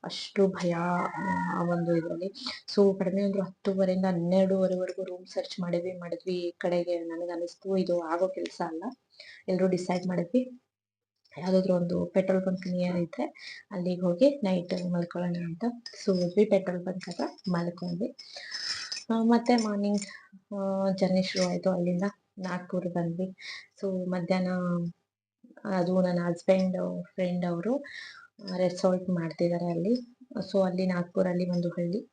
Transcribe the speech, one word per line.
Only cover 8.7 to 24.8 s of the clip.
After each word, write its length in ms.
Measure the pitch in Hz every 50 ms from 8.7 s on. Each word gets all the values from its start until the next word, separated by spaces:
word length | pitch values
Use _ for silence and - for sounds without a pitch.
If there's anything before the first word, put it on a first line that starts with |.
| 160 160 180 240 262 _ _ _ _ _ - - - - -
ಎಲ್ರೂ 200 | - 185 180 185
ಡಿಸೈಡ್ 400 | 190 180 175 180 - 180 180 180
ಮಾಡಿದ್ವಿ 520 | 180 185 175 175 170 - 254 254 254 254 - _ _ _ _ _ _ _ _ _ _ _ _ _ _ -
ಯಾವ್ದಾದ್ರು 380 | 147 160 185 190 185 185 190 180
ಒಂದು 300 | 175 175 175 180 175 175
ಪೆಟ್ರೋಲ್ 400 | 175 - 190 190 190 190 185 185
ಬಂಕ್ 220 | 190 185 185 -
ನಿಯರ್ 300 | 185 180 180 180 180 180
ಇದ್ರೆ 280 | 175 175 165 - - 254 - - - - - - - - _
ಅಲ್ಲಿಗೆ 300 | 208 185 175 180 180 175
ಹೋಗಿ 280 | 185 175 175 175 262 285
ನೈಟ್ 600 | 277 - - 190 185 185 175 180 190 180 180 180
ಮಲ್ಕೊಳ್ಳೋಣ 440 | 175 175 175 170 - 175 175 175 175 175 170
ಅಂತ. 180 | 170 165 170 233 240 240 - _ - - - -
So 180 | 214 190 180 180
ಹೋದ್ವಿ 220 | 170 175 208 214
ಪೆಟ್ರೋಲ್ 400 | 214 208 190 185 185 175 180 175
ಬಂಕ್ 240 | 185 185 185 - -
ಹತ್ರ 140 | 175 - - - - - _ 190
ಮಲ್ಕೊಂಡ್ವಿ. 680 | 175 170 170 175 175 175 180 175 175 170 220 - - - - - - - - - - - - - - - - - - - - -
ಆ, 140 | 226 226 226
ಮತ್ತೆ 320 | 226 240 233 233 - 247
ಮಾರ್ನಿಂಗ್, 460 | 233 220 214 208 202 202 202 208 202 202 - - - - - -
ಆ, 560 | 190 _ _ 202 196 196 196 190 190 196 190 190
ಜರ್ನಿ 280 | 190 190 185 185 190 185
ಶುರು 260 | - - 190 185 180
ಆಯ್ತು. 200 | 180 175 - 190
ಅಲ್ಲಿಂದ 340 | 185 180 175 180 180 175 196 202 - _ _ _ _ -
ನಾಗ್ಪುರ್ 480 | 185 185 180 185 180 - - 180 180
ಬಂದ್ವಿ. 480 | 180 175 175 175 170 165 170 185 190 190 _ - - - - - _ _ -
So 280 | - 196 190 185 180 180
ಮಧ್ಯಾಹ್ನ 380 | 180 180 170 175 185 185 180 180 180 180 180 180 175 175